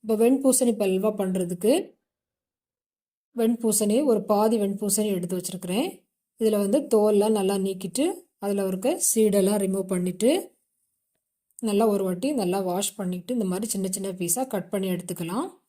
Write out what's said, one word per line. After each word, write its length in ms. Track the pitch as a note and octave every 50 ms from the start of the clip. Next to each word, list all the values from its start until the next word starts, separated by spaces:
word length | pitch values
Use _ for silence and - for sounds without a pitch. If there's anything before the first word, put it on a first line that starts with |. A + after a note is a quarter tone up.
இப்போ 140 | - G#3+ A3 G#3
வெண்பூசணி 500 | A3+ A#3+ C4+ C4 C4+ C4 B3+ - C4 A#3+ A3 A3 G#3
அல்வா 240 | F#3+ F#3 F#3+ G3 A3 G#3+ G3+
பண்றதுக்கு 540 | G3 F#3 F#3 F#3+ F3+ F3 F3+ F3 - G#3+ C#4 F4+ - - _ _ _ _ _ _ _ _ _ _ _ _ _ _ _ _ _ _ _ _ _ _ _ _ _ _ _ _ _ B3
வெண்பூசணி, 560 | A3+ A3+ A#3+ - - A3 G#3 - A3 G#3 G#3+ B3+ D4+ C#4
ஒரு 100 | A3+ G3+ G#3 -
பாதி 260 | G#3+ G3+ G#3+ A3+ A3+ A3 G#3
வெண்பூசணி 460 | G3 G3+ G3 A3 G3+ G3 - G#3+ G#3+ G3
எடுத்து 200 | F3+ F3 F3 F#3 F3+
வச்சிருக்கிறேன். 500 | F3+ - F#3+ F#3 - F3 F3+ G#3+ D4+ F#4+ - - _ _ _ _ _ _ _ _
இதுல 200 | A3+ A3 G#3+ G#3 G#3
வந்து 160 | G3+ G#3 D4+ D4+ - A#3
தோல்லாம் 440 | G#3+ G#3 G#3+ G#3+ G3+ G3+ A3 A3 G#3
நல்லா 180 | F#3+ F#3+ G3 G3 F#3+
நீக்கிட்டு, 420 | F#3+ F#3+ F#3 - F3+ - - C#4+ F4+ F#4+ - - _ _ _ -
அதுல 200 | G3+ G3+ G3 G3 F#3+
இருக்க 220 | F#3+ F#3 F#3+ B3+ E4 - - -
சீடெல்லாம் 520 | - A3+ A3 G#3 F#3+ G3+ F#3+ F#3+ G#3 G3+ G3
ரிமூவ் 200 | F#3+ F#3+ F#3+ F#3 F#3 F#3+
பண்ணிட்டு, 380 | F3+ F3 F#3 F3 - G#3+ B3 D#4 G4 G4+ - _ _ _ _ _ _ _ _ _ _ _ _ _ _ _ _ _ _ _ _ _ - - A3
நல்லா 180 | G3+ G3+ A3+ A3 G3+
ஒரு 100 | G3+ G3
வாட்டி 240 | F#3 F3+ F3+ A3 C#4 D4+ B3+
நல்லா 200 | G3 F3 F3+ G3 F#3+ F#3
வாஷ் 220 | F3 F#3+ G3+ - - -
பண்ணிட்டு, 340 | G3 F3+ F3+ F3+ F3 - B3+
இந்த 100 | A#3+ G#3+ F#3
மாதிரி 180 | F3+ F#3+ A3 A3+ -
சின்ன 160 | G3 F#3+ F#3+ F#3+
சின்ன 180 | - F#3+ G3 F3+ F#3
பீஸா 240 | F3+ E3+ - B3 C4 C4 -
கட் 160 | G3 - - -
பண்ணி 160 | G3 F#3+ F#3+ F3+
எடுத்துக்கலாம். 520 | F3 F3 - F3+ - F3 E3 F#3 A#3 E4+ F#4+ - _ _